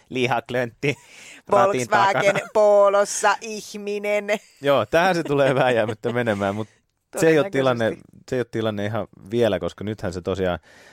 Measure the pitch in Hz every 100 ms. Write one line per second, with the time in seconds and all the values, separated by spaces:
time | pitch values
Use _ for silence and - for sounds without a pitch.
0 | _ 131 120 120 - 123 123 - 143 135
1 | - - - - - 202 196 127 233 208
2 | 196 202 196 196 698 214 208 202 202 202
3 | 202 - 208 - 226 214 - 208 202 208
4 | 208 208 202 208 - _ 139 135 107 165
5 | 185 170 147 143 135 131 131 117 107 110
6 | 120 120 117 101 98 104 110 _ _ _
7 | _ - 160 156 139 135 131 120 110 -
8 | - - - 127 117 113 110 104 104 110
9 | 95 _ 95 117 113 92 85 - 101 110
10 | 98 90 87 92 92 87 - - -